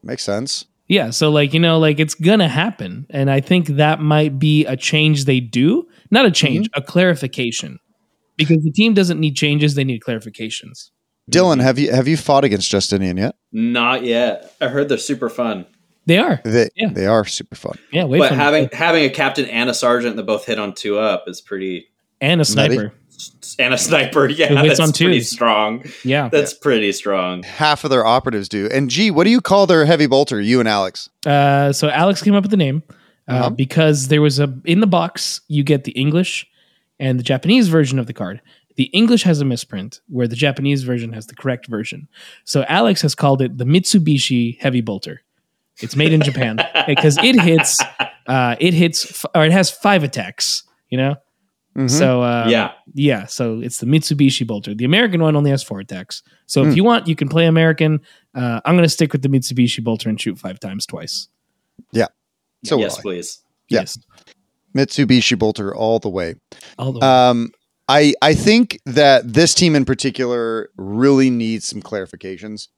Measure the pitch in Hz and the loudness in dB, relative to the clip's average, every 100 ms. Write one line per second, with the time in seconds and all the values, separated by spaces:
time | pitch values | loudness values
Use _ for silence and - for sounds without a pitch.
0 | - 123 - 101 139 - - _ _ 190 | -10 -10 -6 -6 -6 -10 -12 _ _ 0
1 | 117 113 156 151 147 160 170 165 156 147 | 0 -2 0 2 2 2 2 4 2 0
2 | 156 - 165 214 165 139 202 202 98 104 | -2 0 2 4 2 0 -4 -6 -12 -12
3 | 143 143 139 139 135 180 156 143 151 156 | -10 -4 0 0 2 0 0 0 0 2
4 | 151 151 151 135 151 151 151 131 - 151 | 0 2 0 0 2 2 0 -2 -2 2
5 | 156 147 135 131 120 120 143 269 - _ | 2 2 0 0 0 0 0 0 -4 _
6 | _ 214 247 160 156 151 220 143 135 175 | _ 4 4 2 0 0 -2 -6 -4 0
7 | 185 165 135 131 123 113 76 64 _ _ | 2 0 -4 -6 -6 -6 -12 -16 _ _
8 | _ _ _ - 156 160 156 147 226 202 | _ _ _ -4 0 2 2 2 2 2
9 | 180 160 156 135 147 147 151 143 135 117 | 0 0 -2 0 -2 2 0 0 -4 -4
10 | - 113 107 - 113 - 123 123 - _ | -6 -8 -10 -12 -12 -12 -16 -20 -20 _
11 | _ _ - 147 185 147 131 127 139 127 | _ _ -2 2 2 4 2 2 2 2
12 | 131 156 - 139 139 101 - 101 - 101 | 2 -2 2 2 2 0 0 -2 0 -2
13 | 95 90 107 - _ 110 117 120 120 127 | -2 -2 -4 -6 _ -4 -2 0 0 0
14 | 123 117 120 101 - _ 131 135 143 123 | 0 0 0 -2 -12 _ -4 -2 -2 -2
15 | - 135 117 - 117 101 87 _ _ _ | -2 -6 -6 -4 -6 -6 -12 _ _ _
16 | - 175 320 160 113 117 113 - 220 98 | 0 2 2 -2 0 2 2 -2 -6 -2
17 | 95 113 101 - - - - - _ 156 | 0 2 0 -8 -12 -14 -14 -14 _ -4
18 | 165 143 135 131 143 151 143 - 165 165 | 0 2 2 2 2 2 0 -2 0 2
19 | 143 135 135 135 123 117 123 117 123 120 | 0 0 -4 -2 -4 -4 -4 -2 0 0
20 | 120 110 101 104 - 107 104 95 104 104 | -2 -6 -4 -6 -4 -6 -6 -8 -4 -2
21 | 107 92 - 92 _ 98 95 90 - _ | 0 -2 -6 -16 _ -10 -8 -10 -14 _
22 | _ _ 139 170 147 110 143 123 104 _ | _ _ 0 2 0 0 0 0 -4 _
23 | _ _ - _ - - 127 131 131 156 | _ _ -20 _ -16 -4 -2 0 0 0
24 | 131 151 135 151 147 143 156 151 160 143 | 2 0 0 2 2 4 4 4 2 2
25 | 170 160 117 - 117 107 107 117 - - | 2 2 -2 -2 0 0 -2 -6 -12 -10
26 | 127 139 127 151 147 - 147 117 104 95 | -4 -2 0 -2 -2 -4 -2 0 0 -2
27 | 101 98 90 90 92 - 151 147 151 131 | -4 -2 -4 -6 -12 -2 0 0 0 2
28 | 110 123 135 110 98 107 101 135 135 127 | 4 2 0 -6 -6 -6 -2 -2 -2 0
29 | 214 156 190 240 - 196 196 165 147 165 | 0 2 4 2 2 2 4 4 4 4
30 | 147 135 143 113 101 123 110 104 95 - | 4 2 2 -2 2 2 2 0 -2 -6
31 | - _ - 143 143 139 143 139 151 143 | -20 _ -2 2 2 2 0 0 -2 0
32 | 180 202 208 202 196 208 143 143 - - | 0 2 2 2 2 0 0 -2 -8 -20
33 | _ _ - 127 127 135 135 165 156 147 | _ _ -6 -2 -2 -2 -2 2 2 2
34 | 131 151 151 135 147 131 170 170 214 175 | 2 2 2 0 -2 -4 -2 0 2 2
35 | 170 - - - _ 147 143 143 123 - | -2 -6 -10 -10 _ -4 0 0 -2 -4
36 | 139 160 185 - - _ _ _ _ _ | -2 0 -2 -6 -12 _ _ _ _ _
37 | 135 127 120 131 160 247 208 165 139 135 | -2 -2 -2 -2 2 4 4 2 2 -2
38 | 120 - 95 107 _ _ _ - - 185 | -4 -8 -10 -12 _ _ _ -4 0 2
39 | 226 240 190 156 139 117 - 101 104 - | 4 4 2 2 0 -4 -8 -10 -12 -16
40 | _ 135 120 117 143 135 139 139 127 123 | _ -4 -4 0 -2 -2 -2 -2 -4 -6
41 | 113 113 110 - 135 120 - 110 110 - | -6 -12 -18 -10 -8 -8 -8 -8 -8 -12
42 | 147 _ - - - 147 127 170 226 185 | -18 _ -20 -20 -4 -4 0 0 2 2
43 | 151 - 143 135 131 127 123 170 185 202 | -2 0 0 2 0 -2 2 2 4 2
44 | 156 139 - 123 117 117 143 123 113 98 | 2 0 0 0 -2 -2 -2 -2 -4 -8
45 | - - _ _ _ _ _ _ - 135 | -10 -16 _ _ _ _ _ _ -6 0
46 | 156 156 143 131 120 110 - 156 156 143 | 2 4 2 -2 -4 -2 -4 -2 0 2
47 | 156 143 240 262 170 160 151 - - - | 2 4 4 4 4 4 2 -2 -4 -6
48 | 143 _ - 131 123 120 175 165 170 160 | -10 _ -4 0 0 0 0 2 2 0
49 | - - - 170 156 180 185 - 202 196 | -10 -8 -2 2 4 4 2 0 2 2
50 | 143 - 95 - - - _ _ _ 127 | 0 -6 -10 -8 -6 -6 _ _ _ -2
51 | 135 143 _ _ _ _ _ - 131 143 | -2 -4 _ _ _ _ _ -4 -2 2
52 | 131 127 123 120 113 113 95 - _ 139 | 2 2 0 0 2 0 0 -8 _ -2
53 | 143 113 107 - 120 113 120 - 117 156 | 0 0 -6 -6 -6 -4 -8 -8 0 0
54 | - 143 139 - 117 107 101 107 127 185 | 0 2 2 2 -6 -8 -8 -4 0 2
55 | 240 175 160 147 143 135 - 101 95 92 | 2 0 0 2 0 -2 -4 -12 -12 -14
56 | 92 - _ _ _ 143 139 147 214 233 | -14 -18 _ _ _ 0 2 4 4 2
57 | 170 156 143 160 165 160 160 156 156 156 | 0 -4 -2 2 2 4 2 2 0 0
58 | _ _ _ - 123 117 - 175 165 - | _ _ _ -6 -4 -4 0 2 2 2
59 | 151 143 139 135 127 127 120 - 117 113 | -2 0 0 0 -2 0 0 0 -4 -4
60 | 113 107 - 92 95 92 98 98 - 78 | -4 -4 -6 -8 -12 -12 -12 -10 -10 -12
61 | 80 - - _ _ _ _ _ - 113 | -12 -12 -12 _ _ _ _ _ -8 -4
62 | 107 _ _ _ _ _ - 143 101 - | -4 _ _ _ _ _ -4 -2 -2 -6
63 | 104 87 85 - _ _ _ 117 92 - | -10 -10 -12 -16 _ _ _ -2 -2 -12
64 | _ _ _ _ _ _ _ 135 135 - | _ _ _ _ _ _ _ -2 -2 0
65 | 120 127 - 113 107 107 101 98 110 113 | 2 4 2 0 0 -2 -8 -4 0 0
66 | 107 92 85 - _ - - - 131 127 | -2 -6 -6 -10 _ -20 -20 -10 -8 0
67 | 131 127 123 120 117 _ _ _ - 143 | 4 6 4 2 -4 _ _ _ 0 4
68 | 151 - 143 156 - 226 240 - - 127 | 4 4 2 2 4 4 2 -4 -4 2
69 | 143 131 117 117 165 - 180 151 135 131 | 4 4 2 2 2 2 2 2 0 -2
70 | 139 - 123 120 117 113 - - 95 107 | -4 -4 -4 -2 -4 -6 -8 -14 -8 2
71 | 135 135 131 120 113 113 - 107 - 107 | 4 4 4 0 -2 -4 -8 -12 -10 -10
72 | 92 87 95 92 107 107 - | -10 -14 -14 -14 -14 -16 -18